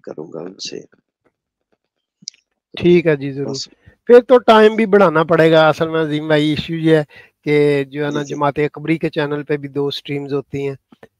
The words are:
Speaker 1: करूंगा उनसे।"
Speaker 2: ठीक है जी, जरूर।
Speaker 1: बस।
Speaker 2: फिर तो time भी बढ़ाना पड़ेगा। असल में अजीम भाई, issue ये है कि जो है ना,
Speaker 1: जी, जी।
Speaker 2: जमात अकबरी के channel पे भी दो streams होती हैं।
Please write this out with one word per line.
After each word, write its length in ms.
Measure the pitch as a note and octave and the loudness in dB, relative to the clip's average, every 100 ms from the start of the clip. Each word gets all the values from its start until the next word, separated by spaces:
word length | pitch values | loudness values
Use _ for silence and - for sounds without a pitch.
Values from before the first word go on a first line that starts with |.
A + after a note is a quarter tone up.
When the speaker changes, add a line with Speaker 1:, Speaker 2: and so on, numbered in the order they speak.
Speaker 1:
करूंगा 360 | - G#2 D#2 D#2+ | -18 -16 -16 -16
उनसे।" 460 | E2+ G2 - - - _ _ _ _ _ _ _ _ _ _ _ _ _ - - _ _ _ - | -16 -16 -16 -16 -20 _ _ _ _ _ _ _ _ _ _ _ _ _ -20 -20 _ _ _ -2
Speaker 2:
ठीक 280 | F3 F3 E3 | 2 2 2
है 100 | D3 | -2
जी, 160 | C#3 | -4
जरूर। 160 | C3+ C#3 | -8 -8
Speaker 1:
बस। 200 | C3+ - _ _ _ - | -10 -12 _ _ _ 4
Speaker 2:
फिर 140 | A#3+ | 4
तो 180 | B3 B3 | 6 2
time 380 | B3 A3 G#3+ A3 | 4 6 6 2
भी 100 | A3 | 2
बढ़ाना 380 | G3+ F#3 D#3 | 4 4 2
पड़ेगा। 440 | D#3+ D#3+ D#3+ D#3+ D#3 | 2 2 4 4 2
असल 200 | D3 E3 | 0 -2
में 120 | D#3+ | -4
अजीम 280 | D#3 D3+ D#3 | -4 -4 -2
भाई, 240 | D3+ D3+ | 0 0
issue 220 | D3 - | -2 -6
ये 220 | E3 D#3+ D#3 | -4 2 2
है 80 | D3 - - _ D3 | 0 -12 -20 _ -2
कि 360 | D3 D3 C#3+ | 0 2 0
जो 200 | C3+ C#3+ | -4 -8
है 100 | D3 | -6
ना, 80 | D3 | -6
Speaker 1:
जी, 60 | C#3+ | -8
जी। 60 | |
Speaker 2:
जमात 240 | C#3+ C#3+ C#3+ | -6 -4 -2
अकबरी 400 | D3 - D3+ D#3+ | -6 -6 -6 -4
के 100 | D#3+ | -4
channel 340 | D#3+ C#3+ D3 | -4 -6 -6
पे 140 | C#3+ D3 | -6 -8
भी 120 | C#3 | -8
दो 220 | C#3 C#3+ | -6 -6
streams 420 | C#3 - C#3+ C#3+ | -8 -10 -10 -6
होती 320 | C#3 - C#3 | -8 -8 -8
हैं। 120 | C#3 C3+ _ _ - | -8 -10 _ _ -20